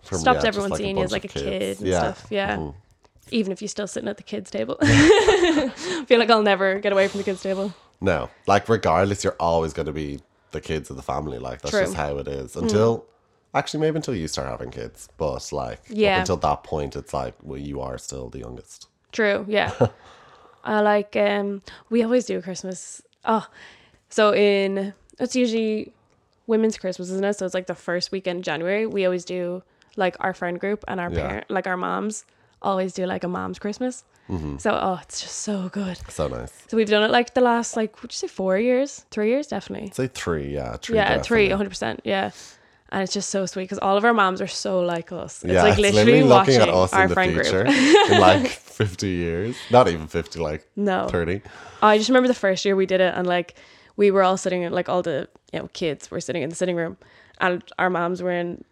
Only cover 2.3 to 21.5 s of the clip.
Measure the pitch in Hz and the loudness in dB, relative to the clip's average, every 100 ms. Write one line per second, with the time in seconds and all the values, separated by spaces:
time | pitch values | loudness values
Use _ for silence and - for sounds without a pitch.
2.3 | 202 196 104 76 - _ _ _ _ _ | -4 -4 -4 -8 -12 _ _ _ _ _
3.3 | 233 190 185 208 - 202 - 202 - - | -4 -2 -6 -8 -8 -8 -8 -8 -10 -10
4.3 | 208 190 202 226 - 294 285 311 415 415 | -12 -8 -8 -6 0 4 6 8 8 6
5.3 | 381 349 302 269 - 339 349 262 233 226 | 4 4 2 0 -6 -8 -8 2 4 6
6.3 | 226 208 190 196 196 202 196 196 202 196 | 4 4 2 2 0 0 2 2 0 -6
7.3 | 185 190 190 196 - _ _ 95 80 60 | -4 -4 -4 -4 -8 _ _ 0 0 -2
8.3 | _ - 101 - 113 92 82 101 101 95 | _ 2 2 4 0 2 2 2 0 -4
9.3 | - 82 82 80 78 78 73 73 69 _ | -2 0 0 0 -4 -6 -6 -8 -10 _
10.3 | _ _ 78 - 80 65 67 65 69 76 | _ _ -14 -6 -8 -6 -12 -6 -6 -6
11.3 | 62 64 64 73 101 87 80 73 71 69 | -10 -12 -10 -4 -2 -2 -2 -4 -4 -6
12.3 | 69 65 - 226 147 117 113 - _ _ | -8 -8 -6 0 2 2 0 -8 _ _
13.3 | _ _ 139 - 156 160 156 151 110 78 | _ _ -4 -4 -2 0 -2 -4 -4 -4
14.3 | - 65 58 62 60 58 - - _ 78 | -6 -6 -8 -10 -10 -14 -14 -20 _ -6
15.3 | 64 - 73 62 57 - 220 101 95 92 | -4 -8 -8 -8 -10 -10 -2 0 0 0
16.3 | 87 - - - 78 71 71 - 69 64 | 0 0 -2 -4 -6 -6 -8 -8 -8 -8
17.3 | - 76 69 71 69 65 62 - 67 64 | -12 -14 -12 -10 -10 -10 -10 -12 -14 -12
18.3 | 64 58 62 - - - _ _ - 214 | -14 -14 -16 -20 -20 -20 _ _ -2 0
19.3 | 202 208 208 - - - - - - - | -2 -2 -2 -2 0 -2 -2 -20 -20 -20
20.3 | - - _ - 214 208 208 202 220 208 | -20 -20 _ -2 2 4 2 0 0 0
21.3 | 202 202 | 0 -4